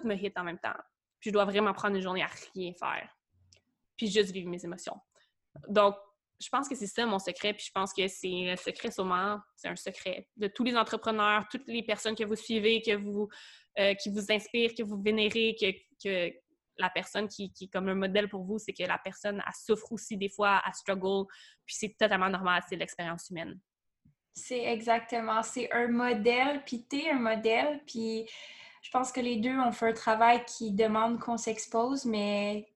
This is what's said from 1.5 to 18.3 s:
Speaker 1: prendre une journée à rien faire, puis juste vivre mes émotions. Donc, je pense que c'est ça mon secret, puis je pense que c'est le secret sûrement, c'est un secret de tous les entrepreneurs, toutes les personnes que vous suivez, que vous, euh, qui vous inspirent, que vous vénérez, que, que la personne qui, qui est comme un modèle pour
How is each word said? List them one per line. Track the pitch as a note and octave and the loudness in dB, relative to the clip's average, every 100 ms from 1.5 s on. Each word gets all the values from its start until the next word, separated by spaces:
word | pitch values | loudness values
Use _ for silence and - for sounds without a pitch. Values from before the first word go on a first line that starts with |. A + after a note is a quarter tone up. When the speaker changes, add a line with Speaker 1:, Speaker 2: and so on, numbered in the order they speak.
| G3+ G#3 | 4 2
Speaker 1:
prendre | F#3+ G#3+ G3 | 2 0 0
une | |
journée | F#3 F#3 | -2 -2
à | D#3 - - | -2 -6 -14
rien | F#3+ F3+ F3+ | -8 -8 -6
faire, | - - - _ _ _ _ _ _ _ _ - | -4 -4 -8 _ _ _ _ _ _ _ _ -6
puis | A3 | 0
juste | G#3 G3 | 2 2
vivre | F#3 F3 | 0 -6
mes | F3 | -6
émotions. | E3+ E3+ - G3+ _ _ _ _ _ D3 - | -8 -10 -10 -12 _ _ _ _ _ -16 0
Donc, | G#3 G3+ G3+ - _ _ - | 6 6 4 -10 _ _ -18
je | - | -4
pense | B3+ C#4 | -2 -2
que | |
c'est | A#3 G3 | -4 -6
ça | - A#3 | -2 0
mon | G3 | 0
secret, | F#3 F3 G#3 | -2 -4 -2
puis | G3+ - | -4 -4
je | |
pense | G3 G3 | -4 -2
que | - F#3+ | 0 -2
c'est | - F#3 F3+ F3+ | -2 -4 -2 -2
le | F3+ | -4
secret | G3+ F#3+ A#3+ | -6 -6 -6
sûrement, | G3+ F#3 F3+ G3 G#3 - _ | -4 0 0 0 -4 -8 _
c'est | F3+ | -8
un | F3 | -8
secret | - F#3 F#3 F#3 - - | -8 -8 -8 -8 -10 -6
de | G3+ | -4
tous | - | 0
les | B3 A#3+ | 2 2
entrepreneurs, | A3 A3 A3+ A3 G#3 G#3 G#3 | 2 0 -2 2 4 2 0
toutes | B3+ - | -8 -6
les | A#3 | -4
personnes | A3+ G#3 A3 A3 | -2 -2 -2 -2
que | |
vous | G#3+ | -2
suivez, | G#3+ - A3+ G#3 A3+ | -4 -2 2 4 4
que | A3+ G#3 | 2 0
vous, | G3+ G3+ G#3 - - - _ - | 0 -4 -4 -6 -20 -20 _ 0
euh, | G3+ | 2
qui | G3 G#3+ | 2 -2
vous | G3+ G3+ | -4 0
inspirent, | G#3 G3+ A#3+ A#3 | 0 0 0 0
que | A#3 | 0
vous | G#3 G3+ | -6 -2
vénérez, | G3+ A3 G#3+ A3+ A3+ A3 | 2 4 4 4 2 2
que, | G3 F#3+ _ - | 0 0 _ -8
que | G3 F#3 F3 - _ _ _ - | -4 -2 -2 -6 _ _ _ -2
la | F#3 | -2
personne | E3+ F#3 G3 G#3 | -2 -4 -4 -6
qui, | - F#3+ | -6 -10
qui | - | -10
est | F#3 | -8
comme | F#3 F#3+ | -4 -2
un | |
modèle | F#3+ F#3+ G3 | 0 0 0
pour | G#3 | 0